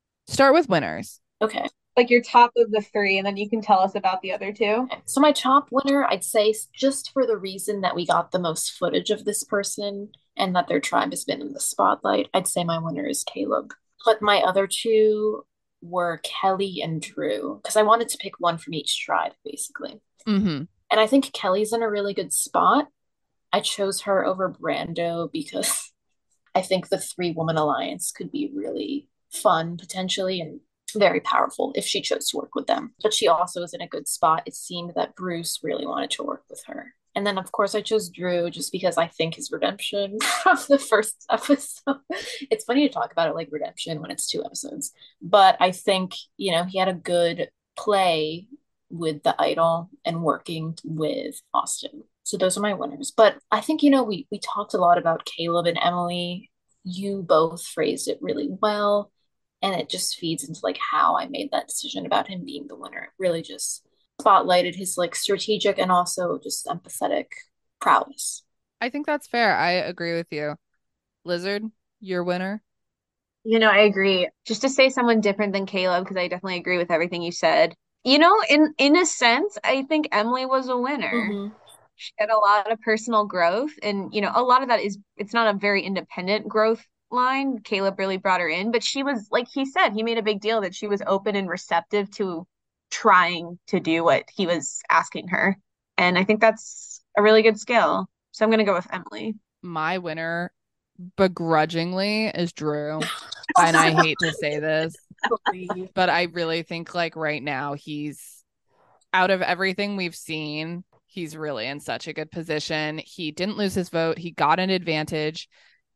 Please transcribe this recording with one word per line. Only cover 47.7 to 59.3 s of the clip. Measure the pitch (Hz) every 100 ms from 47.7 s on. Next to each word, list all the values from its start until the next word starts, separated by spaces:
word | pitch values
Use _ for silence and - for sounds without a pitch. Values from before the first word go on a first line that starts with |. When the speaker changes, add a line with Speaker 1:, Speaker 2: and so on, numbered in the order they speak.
| -
Speaker 2:
play | - 202 185 160 156 165 208 277 _ _ _
with | 170 165 196
the | - -
idol | 151 151 165 165 170 -
and | - 170
working | 165 - - 160 160 165
with | - 156 151 - - - -
Austin. | - - - - 294 - _
So | - 190
those | 185 190
are |
my | 208
winners. | 190 - - - -
But | 214 - _
I | 220
think, | - 311
you | 285
know, | 269
we, | 226 185 -
we | 202
talked | - - 208
a | 190
lot | 175 175
about | 165 160
Caleb | - - 170 170 170
and | -
Emily. | 175 175 175 175 175 180 - _ _ _
You | 185 180 202 196
both | 175 160 165 170
phrased | - - 156 - -
it | -
really | 185 - -
well. | 190 214 208 208 208 202 _ _